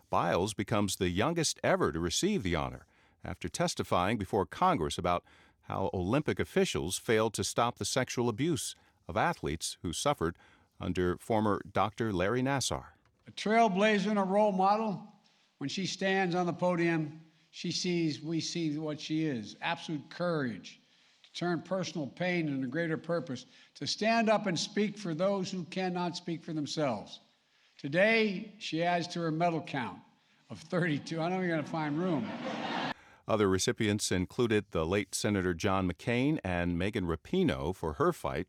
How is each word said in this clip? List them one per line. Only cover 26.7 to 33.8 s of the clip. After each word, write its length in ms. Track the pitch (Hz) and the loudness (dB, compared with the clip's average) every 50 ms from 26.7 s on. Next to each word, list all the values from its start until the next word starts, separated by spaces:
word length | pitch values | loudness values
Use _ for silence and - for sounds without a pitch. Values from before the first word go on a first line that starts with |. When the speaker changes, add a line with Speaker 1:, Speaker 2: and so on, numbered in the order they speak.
| - 160 151 135 117 101 87 - - - - _ _ _ _ _ _ _ _ _ _ | -2 0 0 0 0 -2 -6 -12 -16 -20 -20 _ _ _ _ _ _ _ _ _ _
Speaker 2:
Today, 800 | - - 143 139 175 196 220 226 226 220 214 190 175 - - - - | -10 -8 -2 2 4 6 6 6 4 4 2 0 -2 -6 -10 -12 -12
she 260 | - - - 156 170 | -10 -4 -2 0 2
adds 240 | 175 175 175 160 - | 2 2 0 0 -2
to 120 | - 175 | -4 -2
her 120 | 170 165 156 | -2 0 0
medal 280 | 160 175 175 165 147 | 2 2 2 2 0
count 380 | - - - 139 120 101 90 - - _ _ _ _ _ _ _ _ _ | -4 -4 -4 -4 -4 -4 -8 -12 -18 _ _ _ _ _ _ _ _ _
of 120 | 113 - | -14 -14
thirty-two. 600 | - - - 180 165 175 147 135 - - 165 165 | -10 -2 0 0 2 2 0 -2 -2 -4 -4 -2
I 80 | 156 170 | -2 0
know 120 | 185 185 | 0 0
you're 160 | 185 175 165 | 0 0 0
gonna 80 | 160 143 | 0 -2
find 340 | - - 165 156 151 147 156 | -2 -2 -2 -2 0 0 0
room. 260 | 175 190 165 135 110 101 98 - - - - - - - - - - - - - - - - - _ | 2 2 2 0 0 -2 -6 -6 -6 -6 -6 -6 -6 -4 -4 -2 -4 -4 -6 -8 -12 -20 -20 -20 _
Speaker 1:
Other 220 | - 107 107 104 98 | 0 2 4 6 4
recipients 640 | 92 92 - - 117 - | 4 4 2 0 0 0